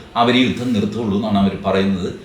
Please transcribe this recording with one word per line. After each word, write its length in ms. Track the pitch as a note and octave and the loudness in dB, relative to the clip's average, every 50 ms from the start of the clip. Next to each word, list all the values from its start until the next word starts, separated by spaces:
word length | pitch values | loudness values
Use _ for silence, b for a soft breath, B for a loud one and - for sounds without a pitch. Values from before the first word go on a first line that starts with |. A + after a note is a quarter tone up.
| - - - | -14 -6 -2
അവർ 200 | A#2 A#2+ B2 A#2+ | 0 2 4 4
യുദ്ധം 360 | B2+ B2+ A#2 - A#2+ B2 B2+ A#2 | 4 2 2 0 -2 -2 -2 0
നിർത്തുള്ളൂ 440 | G2+ G#2 - G#2 A#2 A#2+ G2+ G2 | 0 0 -2 -2 -4 -2 -2 -2
എന്നാണ് 220 | G#2+ A2+ G#2+ G2+ G2 | -2 0 0 2 2
അവർ 200 | G2 F#2+ F2+ - - | 2 2 0 -2 -2
പറയുന്നത്. 460 | G2 F#2+ F#2+ G2 G2 G2 F2 F#2 - - B | 0 0 2 2 0 0 -2 -4 -6 -8 B